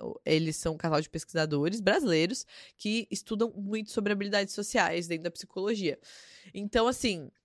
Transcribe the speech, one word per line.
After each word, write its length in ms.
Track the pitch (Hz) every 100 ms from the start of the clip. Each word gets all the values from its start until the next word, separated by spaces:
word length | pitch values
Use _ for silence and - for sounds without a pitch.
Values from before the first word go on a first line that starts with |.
o, 180 | - - -
eles 300 | 156 160 156
são 180 | 170
um 40 | 156
casal 220 | 170 156
de 80 | 160
pesquisadores 680 | 165 - 165 156 147 151 220
brasileiros 680 | 190 311 277 160 170 254 - - - -
que 300 | 208 220 208
estudam 400 | 202 - 214 233 -
muito 360 | 196 220 214
sobre 200 | - 202
habilidades 420 | 202 202 202 196
sociais 540 | - 202 233 175 170 170
dentro 180 | 165 170
da 60 |
psicologia. 680 | - - - 196 226 175 135 - - - - -
Então, 340 | - 208 233 226
assim, 420 | 269 247 180 139 -